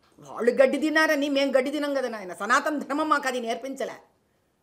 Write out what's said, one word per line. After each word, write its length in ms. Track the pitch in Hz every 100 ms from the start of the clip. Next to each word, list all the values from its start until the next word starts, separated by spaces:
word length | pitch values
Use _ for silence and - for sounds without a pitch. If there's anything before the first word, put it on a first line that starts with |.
| _ _
వాళ్ళు 320 | 143 - 233
గడ్డి 280 | 233 262 277
తిన్నారని 500 | 311 311 311 294 294
మేం 300 | 269 277 262
గడ్డి 120 | 262
తినం 240 | 294 285
కదా 140 | 269 247
నాయన. 260 | 220 180
సనాతన 440 | 175 202 269 302 294
ధర్మం 300 | - 285 311
మాకు 200 | 285 262
అది 120 | 247
నేర్పించలే. 540 | 226 233 269 269 202 180 _ _ _ _ _ _